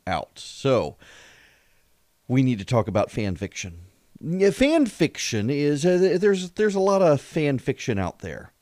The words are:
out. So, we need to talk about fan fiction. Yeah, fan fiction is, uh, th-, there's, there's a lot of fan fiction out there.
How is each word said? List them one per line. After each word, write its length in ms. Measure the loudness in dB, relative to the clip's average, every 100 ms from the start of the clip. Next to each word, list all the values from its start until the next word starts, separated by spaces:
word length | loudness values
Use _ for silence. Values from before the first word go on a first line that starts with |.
| -6
out. 320 | -6 -6 -16
So, 580 | -20 -4 0 0 0 -8 -20 -20 -20 -20 _ _ _ _ _ _ _ _ -2
we 160 | 2
need 160 | 2 0
to 40 |
talk 220 | 0 0 0
about 240 | 0 -2
fan 240 | -4 -4
fiction. 460 | -4 -8 -10 -14 -14 -20 _ _ -14
Yeah, 300 | -6 0 0
fan 360 | 2 2 2 0
fiction 640 | 0 -2 -2 -4 -2 -2
is, 340 | 0 0 2
uh, 140 | 2 2
th-, 220 | 2 2
there's, 320 | 2 0 -4
there's 240 | -2 0 2
a 40 |
lot 220 | 2 4
of 180 | 4 4
fan 380 | 0 -2 0 0
fiction 400 | -2 -4 -2 -2
out 220 | -2 -6
there. 320 | -12 -12 -16 _